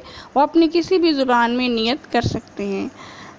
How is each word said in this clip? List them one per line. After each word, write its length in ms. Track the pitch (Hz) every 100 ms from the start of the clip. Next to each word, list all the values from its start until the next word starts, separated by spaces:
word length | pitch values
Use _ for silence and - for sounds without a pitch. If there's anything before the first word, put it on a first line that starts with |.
| - - -
وہ 60 | 254
اپنی 280 | 294 330 330
کسی 260 | 339 320 370
بھی 140 | 330
زبان 440 | 285 262 240 233 247
میں 120 | 247
نیت 440 | 233 220 277 -
کر 80 | 240
سکتے 440 | - 226 - -
ہیں، 240 | 202 196 196 - - - -